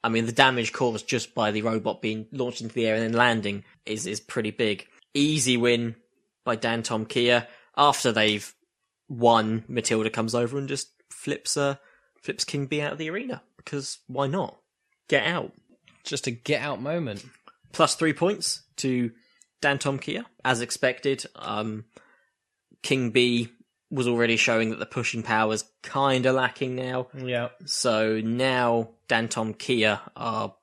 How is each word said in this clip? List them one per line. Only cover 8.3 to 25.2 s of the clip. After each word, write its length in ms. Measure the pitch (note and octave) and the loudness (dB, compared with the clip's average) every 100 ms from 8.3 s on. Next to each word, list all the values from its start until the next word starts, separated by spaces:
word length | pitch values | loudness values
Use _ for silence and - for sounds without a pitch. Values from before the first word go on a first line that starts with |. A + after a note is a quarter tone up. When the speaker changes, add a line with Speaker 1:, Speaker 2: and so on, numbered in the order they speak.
| G#2 - _ _ _ _ _ _ | 2 -6 _ _ _ _ _ _
Speaker 1:
won, 560 | B2 A#2 A2+ A2 A2+ A2 | 2 6 6 4 -2 -2
Matilda 420 | B2 - A2 A2 | -4 0 0 0
comes 260 | A#2 A2+ A#2+ | -2 0 0
over 220 | A#2+ C#3 | 0 -4
and 120 | C#3 | -6
just 200 | C#3 - _ _ | -6 -8 _ _
flips, 480 | - - D3 - D3+ | -12 -6 -6 -4 0
uh, 180 | C#3 C#3 _ _ _ _ | 0 -2 _ _ _ _
flips 220 | - - | -12 -8
King 240 | - C#3+ C3+ | -4 -4 -4
Bee 140 | D3 | -4
out 120 | D3 | -4
of 40 | D3 | -6
the 100 | D#3 | -8
arena. 320 | F#3+ B3+ - _ _ | -8 -8 -12 _ _
Because 400 | - C#3+ C3+ - - | -10 -8 -8 -14 -10
why 200 | B2+ C#3 | -2 -2
not? 320 | F3+ D#3 - _ _ _ _ _ | -2 -4 -10 _ _ _ _ _
Get 180 | C#3+ A#2 | 2 2
out. 280 | F3 - _ _ _ _ _ | -2 -6 _ _ _ _ _
Speaker 2:
Just 240 | - D3 - | -8 -6 -4
a 40 | |
get 300 | A#2 - D3 | -6 -2 -2
out 180 | C#3+ A2+ | -2 -6
moment. 440 | C3+ E3+ C#3+ G2 - _ - _ _ | -4 -4 -4 -8 -12 _ -20 _ _
Speaker 1:
Plus 220 | - D#3 - | 2 2 4
three 180 | D#3+ | 0
points 480 | D3 F3 G#3 - - _ - | 2 0 0 -4 -6 _ -6
to 340 | C3+ B2+ A#2+ - _ _ _ _ | -2 0 -2 -6 _ _ _ _
Dan 200 | D3 C#3 | 0 0
Tomkia, 460 | D3 C3+ - G3+ A#3+ _ C3 | -2 -4 -6 -8 -10 _ 0
as 160 | A#2+ | 0
expected. 640 | A#2+ - B2+ B2 C#3 C3+ - - | -2 0 0 0 -2 -2 -6 -12
Um, 500 | - G#2+ A2 G#2+ A2 - _ _ _ _ _ _ _ _ | -6 -4 -4 -6 -12 -20 _ _ _ _ _ _ _ _
King 300 | - C3 A#2+ | -2 0 2
Bee 380 | A#2+ B2 A#2+ A#2 _ _ _ _ | 4 4 2 -2 _ _ _ _
was 160 | C#3+ B2 | -2 0
already 300 | A#2+ A#2 A2+ | 2 2 2
showing 320 | - A2+ A2+ | 2 2 0
that 100 | A2+ | -2
the 60 | - | -6
pushing 380 | - A#2 A#2 | -4 -4 -4